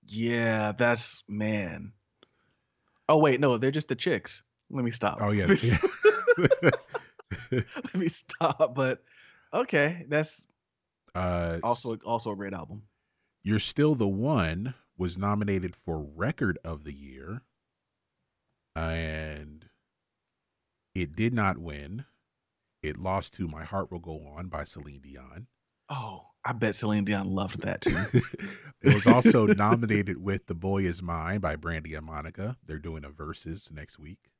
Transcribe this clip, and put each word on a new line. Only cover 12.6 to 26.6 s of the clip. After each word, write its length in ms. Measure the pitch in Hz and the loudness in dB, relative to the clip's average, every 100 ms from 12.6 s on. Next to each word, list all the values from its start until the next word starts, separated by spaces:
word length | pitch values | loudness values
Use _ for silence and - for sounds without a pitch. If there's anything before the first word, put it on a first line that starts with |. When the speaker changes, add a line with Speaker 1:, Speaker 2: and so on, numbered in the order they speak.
| 82 104 104 _ _ _ _ _ | -12 -14 -18 _ _ _ _ _
Speaker 2:
You're 160 | 98 107 | 0 0
Still 360 | - - 151 143 | 0 2 2 4
the 120 | 101 | 2
One 680 | 98 127 147 82 82 117 127 _ _ | 0 0 2 0 -2 -6 -10 _ _
was 200 | 90 87 | -4 -2
nominated 580 | 101 104 104 95 87 - | -2 0 0 0 -2 -8
for 240 | - 80 | -6 -6
Record 600 | 73 76 107 160 113 80 | -6 -4 -4 0 -2 -2
of 200 | - 78 | -6 -10
the 100 | 76 | -10
Year, 480 | 69 69 65 73 117 _ _ _ _ _ _ _ _ _ _ _ _ _ - | -14 -16 -16 -12 -12 _ _ _ _ _ _ _ _ _ _ _ _ _ -6
and 880 | 82 82 80 78 78 73 73 76 - _ _ _ _ _ _ _ _ _ _ _ _ | -4 -2 -4 -6 -8 -10 -14 -18 -20 _ _ _ _ _ _ _ _ _ _ _ _
it 220 | 95 80 82 | -6 -6 0
did 180 | 113 | 0
not 240 | 120 101 92 | 2 0 0
win. 480 | 82 73 71 107 139 _ _ _ _ _ _ _ | -8 -12 -10 -12 -14 _ _ _ _ _ _ _
It 140 | 76 73 | -8 -6
lost 360 | 92 98 - - | -2 -2 -4 -6
to 120 | 90 | -6
My 160 | 76 | -6
Heart 280 | 82 98 90 | -6 -6 -4
Will 80 | 90 | -8
Go 240 | 82 78 73 76 | -10 -12 -12 -12
On 100 | 90 | -10
by 140 | 76 73 | -8 -10
Celine 360 | - 73 69 | -12 -16 -18
Dion. 460 | 69 69 64 80 120 _ _ _ _ | -18 -20 -18 -18 -18 _ _ _ _
Speaker 1:
Oh, 380 | 143 110 92 - _ 113 | -8 -8 -12 -20 _ -8
I 80 | |
bet 220 | 117 | -2